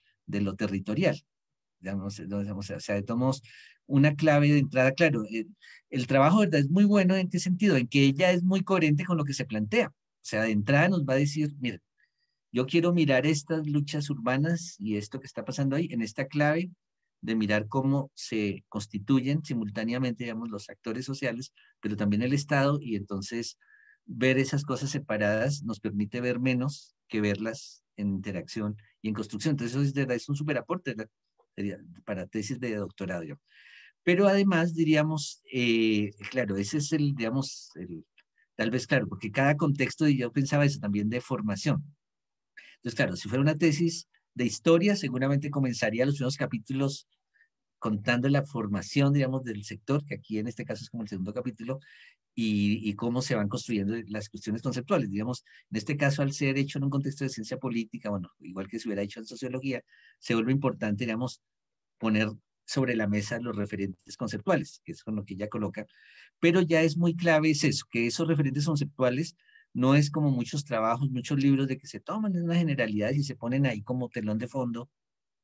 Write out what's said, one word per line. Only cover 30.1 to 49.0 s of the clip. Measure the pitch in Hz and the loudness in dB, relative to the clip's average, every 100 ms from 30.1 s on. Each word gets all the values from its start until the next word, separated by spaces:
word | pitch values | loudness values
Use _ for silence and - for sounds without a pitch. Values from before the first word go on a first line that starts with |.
| 120 | -2
es | - | -4
un | 143 | -4
súper | 151 135 | -2 -4
aporte, | - 185 139 | -4 -6 -6
¿verdad? | 110 107 _ _ _ _ - | -8 -10 _ _ _ _ -8
Sería | 101 92 - - - | -6 -6 -12 -16 -8
para | 95 90 | -8 -6
tesis | 110 107 127 | -6 -6 -6
de | 120 107 | -6 -6
doctorado, | 92 - 92 87 | -6 -8 -8 -6
digamos. | 80 - _ _ - - - _ | -8 -14 _ _ -20 -20 -20 _
Pero | - 180 202 | 2 4 6
además, | 196 196 170 175 160 | 6 6 4 2 2
diríamos, | 156 151 156 156 147 - _ | 4 4 4 0 -4 -10 _
eh, | 127 120 113 110 107 104 - 104 | 0 2 4 4 4 0 -4 -6
claro, | 131 110 98 | -4 -2 -2
ese | 101 151 | 0 -2
es | 143 | 0
el, | 160 143 139 | 0 2 0
digamos, | 113 131 135 - - - | -2 -2 -4 -8 -16 -14
el, | 90 82 - _ _ _ _ - | -12 -12 -16 _ _ _ _ -6
tal | 110 | -2
vez, | 123 - | -2 0
claro, | 139 101 | 0 0
porque | - 110 | -4 -4
cada | 107 139 147 | 2 2 2
contexto, | 156 139 131 - 156 | 2 0 -2 2 2
y | 135 | 2
yo | 120 | 0
pensaba | - 135 147 | -2 0 4
eso | 143 139 | 2 2
también, | 101 101 104 | -2 0 0
de | 123 | -2
formación. | - 123 107 98 156 143 143 - _ _ _ _ _ - - _ | -4 -4 -2 -2 0 -2 -4 -16 _ _ _ _ _ -20 -20 _
Entonces, | 120 - | -6 -2
claro, | 117 87 | -2 -2
si | 101 | -2
fuera | 127 | 2
una | 143 151 | 2 4
tesis | 165 147 170 - - _ _ - | 2 4 0 -2 -10 _ _ -4
de | 120 | -2
historia, | - 165 165 202 196 | 0 4 6 6 2
seguramente | 127 127 135 143 147 | 0 0 2 2 0
comenzaría | 143 131 117 113 113 131 | 0 0 0 0 2 0
los | 143 | 0
primeros | 131 139 | -2 -2
capítulos | 127 120 - 135 139 139 - _ _ _ _ _ _ _ | -4 -4 -4 -2 -2 -4 -12 _ _ _ _ _ _ _
contando | 110 104 107 120 135 | -4 -2 0 0 2
la | 143 | 2
formación, | 139 120 107 101 - 143 | 0 -4 -4 -4 -2 2